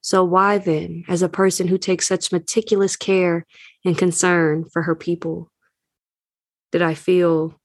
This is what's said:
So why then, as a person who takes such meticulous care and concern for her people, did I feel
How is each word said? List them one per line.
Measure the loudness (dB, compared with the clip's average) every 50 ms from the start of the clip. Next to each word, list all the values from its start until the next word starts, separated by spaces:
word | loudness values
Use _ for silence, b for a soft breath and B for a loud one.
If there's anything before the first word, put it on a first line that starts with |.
So | -4 0 2 2 2
why | 4 4 2 4 4 2 0
then, | 0 0 -2 -2 -2 -6 -10 -12 -6
as | -4 -2 0 0
a | -2 0 2
person | 2 2 2 0 0
who | 0 0 -2
takes | 0 -2 -2 -2 0
such | -2 -2 -2 -2 -2
meticulous | -4 -4 -4 -2 -2 -2 0 0 0 2 2 0 -2
care | -4 -2 0 0 2 2 0 0 -2 -4 B B B B B B B _
and | -2 0
concern | 2 0 0 2 2 2 2 2 4 2 2 0 -2 -4 -4
for | _ -4 -2
her | -2 -4
people, | -4 -4 -6 -6 -4 -6 -8 -8 -8 -12 _ _ _ _ _ _ _ _ _ _ _ _ _ _ _ _ _ _ _ _ _ _ _ _ _
did | -2 0 0
I | 0 -2
feel | -2 -2 0 2 4 4 2 2 0 -2 -4 -8 _ _